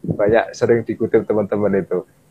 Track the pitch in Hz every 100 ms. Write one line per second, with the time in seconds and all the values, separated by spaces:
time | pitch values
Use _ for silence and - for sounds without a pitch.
0 | - - 104 113 - - 120 117 110 98
1 | 110 113 101 107 101 104 101 98 85 90
2 | - _ _